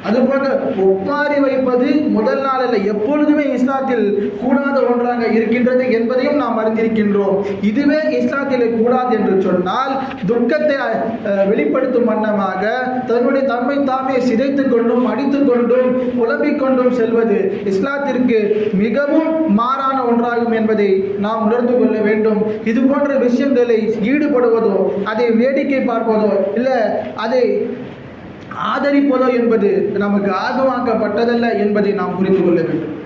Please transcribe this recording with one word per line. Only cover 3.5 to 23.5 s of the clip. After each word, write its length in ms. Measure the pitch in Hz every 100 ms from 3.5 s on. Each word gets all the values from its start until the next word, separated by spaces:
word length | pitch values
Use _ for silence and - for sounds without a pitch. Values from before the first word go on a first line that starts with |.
| 254
இஸ்லாத்தில் 480 | 254 269 262 240 202 - 220 -
கூடாத 340 | 254 285 277 277 233
ஒன்றாக 360 | 240 240 240 226 220
இருக்கின்றது 460 | - 247 247 254 254 226
என்பதையும் 420 | 233 254 285 294
நாம் 140 | 233 220
அறிந்திருக்கின்றோம். 720 | 220 220 226 214 202 202 196 196 - 196 202
இதுவே 280 | 240 285 302 311 240
இஸ்லாத்திலே 500 | 240 277 277 254 226 226
கூடாது 320 | 233 254 247 214
என்று 160 | 190 190 185
சொன்னால், 460 | 180 180 226 269 269 - - 180
துக்கத்தை, 480 | 233 240 302 302 277 233 214 233 226 208
அஹ், 160 | 196 196
வெளிப்படுத்தும் 580 | 247 - - 262 247 220
வண்ணமாக 520 | 214 214 202 190 180 208 254 254 254 -
தன்னுடைய 320 | 240 262 277 233
தம்மை 240 | 240 247 277 269
தாமே 260 | 262 262 262 254
சிதைத்துக் 440 | 220 277 277 -
கொண்டும், 320 | 233 226 240 233
அடித்துக் 360 | 220 277 285 247
கொண்டும், 260 | 240 240 254 254 247 247 247
புலம்பிக் 420 | 226 294 294 -
கொண்டும் 320 | 262 254 247 233
செல்வது 400 | 220 226 220 190 190 - 202
இஸ்லாத்திற்கு 680 | 190 277 277 277 247 254 220 202 214 214 190
மிகவும் 500 | 226 262 285 320 320 320 311 208
மாறான 380 | 240 269 269 269 240
ஒன்றாகும் 440 | 233 240 233 226 220
என்பதை 280 | 214 208 202 190 190 202
நாம் 180 | 208 226 214
உணர்ந்து 280 | 240 233 247
கொள்ள 180 | - 208 208
வேண்டும். 320 | 214 214 202 214 - 220
இது 100 | 233 269
போன்ற 260 | 294 285 254
விஷயங்களை 540 | 247 240 277